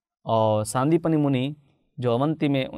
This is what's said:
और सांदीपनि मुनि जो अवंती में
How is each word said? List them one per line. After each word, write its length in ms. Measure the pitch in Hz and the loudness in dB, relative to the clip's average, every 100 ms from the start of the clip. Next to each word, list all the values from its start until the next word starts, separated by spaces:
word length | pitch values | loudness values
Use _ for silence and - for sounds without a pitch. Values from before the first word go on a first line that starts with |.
| _ _ - | _ _ -2
और 400 | 113 110 107 107 | 0 2 2 0
सांदीपनि 520 | 127 135 165 165 160 | -2 2 2 2 0
मुनि 380 | 147 135 135 151 _ _ _ - | 0 0 -2 -8 _ _ _ -6
जो 140 | 123 | -2
अवंती 360 | 117 143 156 151 | 0 0 0 0
में 200 | 135 131 | 0 -4